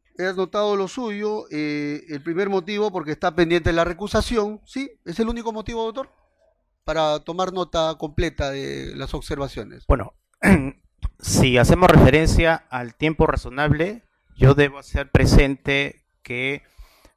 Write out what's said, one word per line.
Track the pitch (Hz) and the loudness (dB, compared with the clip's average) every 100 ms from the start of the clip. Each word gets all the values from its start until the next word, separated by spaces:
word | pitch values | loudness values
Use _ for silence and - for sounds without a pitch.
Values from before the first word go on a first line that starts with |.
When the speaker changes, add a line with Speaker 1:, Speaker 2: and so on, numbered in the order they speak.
| _ - | _ -8
Speaker 1:
he | 185 | -6
anotado | 185 185 208 208 202 | -4 -4 -2 -2 -2
lo | 190 | -4
suyo, | - 233 208 214 214 - | -6 -8 -6 -6 -8 -8
eh, | 151 151 147 147 147 - | -8 -6 -6 -8 -10 -12
el | 143 | -12
primer | 170 165 196 | -6 -4 -2
motivo | 196 175 208 208 | -4 -4 -4 -4
porque | 185 151 | -4 -8
está | 151 180 | -4 -2
pendiente | 165 165 170 170 | 0 2 2 2
la | 165 | 0
recusación, | 170 170 202 220 - 233 208 214 _ | 0 -4 -4 -2 0 -2 -2 -6 _
¿sí? | 262 277 - | -12 -12 -14
¿Es | - 170 | -10 -4
el | 226 | -4
único | 233 226 | -4 -8
motivo, | 220 208 233 | -10 -8 -8
doctor? | 226 226 269 _ _ _ _ _ _ _ | -6 -8 -12 _ _ _ _ _ _ _
Para | - 156 156 151 | -6 -2 0 -2
tomar | 156 170 185 | -6 -6 -4
nota | 185 170 170 160 156 | -4 -4 -2 -4 -4
completa | 156 - 165 - 143 | -6 -4 -4 -4 -6
de | 139 135 135 135 135 | -6 -8 -10 -12 -12
las | 135 | -10
observaciones. | 143 - 143 135 123 101 117 - | -10 -10 -8 -8 -10 -14 -6 -2
Speaker 2:
Bueno, | 131 127 - _ _ | -2 -4 -16 _ _
<clears throat> | 185 175 135 - _ _ - - | 2 2 2 -10 _ _ -14 -10
si | - 113 131 123 | -4 2 4 4
hacemos | 120 170 180 | 4 6 6
referencia | 156 143 147 160 - 165 160 - | 8 8 6 4 4 4 0 -4
al | 127 120 - | -10 -10 -4
tiempo | 151 160 156 | -2 2 0
razonable, | 135 120 131 147 151 175 233 _ _ _ - | 0 -6 -4 0 0 -2 -6 _ _ _ 4
yo | 127 | 6
debo | 139 143 139 | 6 4 0
hacer | - 143 139 | -6 -6 0
presente | 139 135 - 139 135 - 139 139 - _ _ | 2 6 6 6 2 -2 -2 -2 -8 _ _
que | - 123 131 143 - - - _ _ | -12 -8 -6 -8 -12 -20 -20 _ _